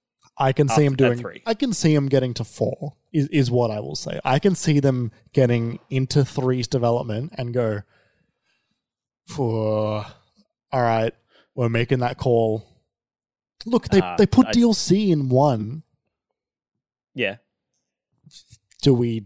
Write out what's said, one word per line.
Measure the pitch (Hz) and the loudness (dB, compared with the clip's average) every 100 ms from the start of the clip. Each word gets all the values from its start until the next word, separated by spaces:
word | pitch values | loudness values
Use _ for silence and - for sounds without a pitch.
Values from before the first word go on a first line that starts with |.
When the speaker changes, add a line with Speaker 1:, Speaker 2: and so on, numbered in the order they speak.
| _ _ _ - | _ _ _ -2
Speaker 1:
I | 135 | 0
can | 131 139 | 2 2
see | |
Speaker 2:
after, | 117 | 4
Speaker 1:
him | 143 | 2
Speaker 2:
at | 135 | 4
Speaker 1:
doing | 127 120 | 2 2
Speaker 2:
three. | 120 - 220 | -6 -8 -6
Speaker 1:
I | |
can | 226 269 | -2 -2
see | 202 160 | 0 2
him | 151 139 | 2 2
getting | 135 127 117 | 0 0 -4
to | |
four, | 113 - - - 147 - _ | -8 -6 -4 -6 -10 -16 _
is, | 160 139 | -4 0
is | 151 123 | 0 0
what | 123 117 | 0 0
I | 107 | -4
will | 71 76 | -8 -10
say. | - - | -10 -6
I | - 165 | -2 2
can | 202 180 | 2 0
see | - 143 | 2 2
them | 139 127 117 - _ | 2 0 -4 -8 _
getting | - 123 120 117 - - | 2 2 2 -2 -8 -6
into | 131 131 151 131 | -4 0 0 0
three's | - 127 127 117 | -2 -2 -2 -2
development | 135 117 120 117 107 151 - | 0 0 0 -2 -6 -8 -8
and | 120 | -6
go, | 120 113 104 - _ _ _ _ _ _ _ _ _ _ _ _ _ - | -2 -2 -4 -10 _ _ _ _ _ _ _ _ _ _ _ _ _ -12
"Phew, | 143 120 | -4 -2
all | 110 107 107 107 107 104 - _ _ _ _ _ | -2 -2 -2 -2 -4 -8 -18 _ _ _ _ _
right, | 131 120 113 113 - _ _ _ - | 0 2 2 -2 -6 _ _ _ -4
we're | 117 | 0
making | 117 117 127 | 0 0 0
that | 120 123 | -2 -2
call." | 131 117 113 110 - _ _ _ _ _ _ _ _ - 226 | 0 2 2 -2 -8 _ _ _ _ _ _ _ _ -18 -2
Look, | 240 - | -2 2
they, | 196 | 0
Speaker 2:
Uh, | 180 180 | 2 0
Speaker 1:
they | 202 | 2
put | - 214 | 4 4
Speaker 2:
I | |
Speaker 1:
D | 240 | 4
L | 240 | 2
C | 208 - 190 208 | 2 2 2 2
in | 156 135 | 0 2
one. | 127 147 113 107 151 - _ _ _ _ _ _ _ _ _ _ _ _ | 2 2 0 -4 -10 -14 _ _ _ _ _ _ _ _ _ _ _ _
Speaker 2:
Yeah. | 127 101 110 _ _ _ _ _ _ _ _ _ - - - _ _ | -4 -4 -4 _ _ _ _ _ _ _ _ _ -20 -20 -20 _ _
Speaker 1:
Do | 147 | 0
we, | 123 120 110 | 0 -2 -4